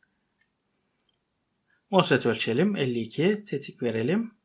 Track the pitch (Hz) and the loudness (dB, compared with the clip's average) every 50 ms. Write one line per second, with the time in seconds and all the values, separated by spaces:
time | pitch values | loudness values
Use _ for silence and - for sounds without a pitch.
0 | _ _ _ _ _ _ _ _ _ _ _ _ _ _ _ _ _ _ _ _ | _ _ _ _ _ _ _ _ _ _ _ _ _ _ _ _ _ _ _ _
1 | _ _ _ _ _ _ _ _ _ _ _ _ _ _ _ _ _ - 196 185 | _ _ _ _ _ _ _ _ _ _ _ _ _ _ _ _ _ 0 2 4
2 | 151 - 143 120 - 120 110 - - 120 113 131 180 214 196 - 139 127 120 117 | 4 4 4 2 4 2 0 0 -2 0 0 2 2 0 0 -2 -2 -2 -2 -4
3 | 110 110 - - 156 196 214 208 - - 151 139 - - - - 127 117 110 113 | -4 -4 -2 0 0 0 0 -2 -4 -8 -8 -8 -8 -10 -10 -6 -4 -2 -2 -2
4 | 113 131 180 226 233 - - _ | 0 0 0 -2 -4 -6 -12 _